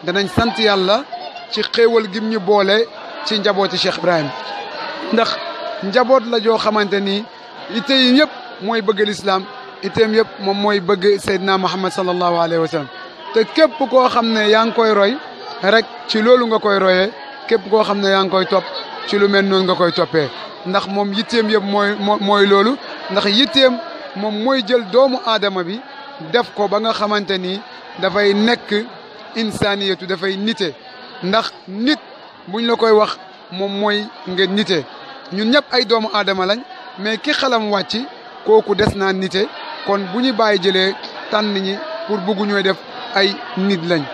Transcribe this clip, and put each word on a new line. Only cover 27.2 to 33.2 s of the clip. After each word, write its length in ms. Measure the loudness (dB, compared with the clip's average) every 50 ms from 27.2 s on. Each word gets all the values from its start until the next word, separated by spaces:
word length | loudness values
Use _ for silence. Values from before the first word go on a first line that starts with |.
| -2 -2 -4 -4
ni 220 | -2 -4 -6 -6 -10 -14 -18 -18 -18 -18 -10 -4
dafay 340 | -4 -2 0 2 2 4 4
nekk 400 | 4 4 2 2 0 -2 -2 -2 -2 -2 -4 -12 -18 -20 -20 -20 -20 -20 -10 -6
insaniyatu, 680 | -4 -4 -4 -2 -2 -2 0 0 -2 -2 -4 -4 -4 -4 -6
dafay 280 | -6 -4 -2 -4 -4 -2
nite. 360 | -2 -4 -2 -2 -4 -6 -6 -10 -18 -20 -20 -20 -20 -18 -16 -8 -4
Ndax 280 | 0 0 0 0 -2 -8 -12 -16 -12
nit 320 | -8 -2 0 0 0 0 -2 -16 -20 -20 -20 -20 -20 -20 -16 -8
buñ 180 | -6 -2 0 0
la 80 | 2
koy 160 | 2 4 6
wax 260 | 6 6 4 4 0 -8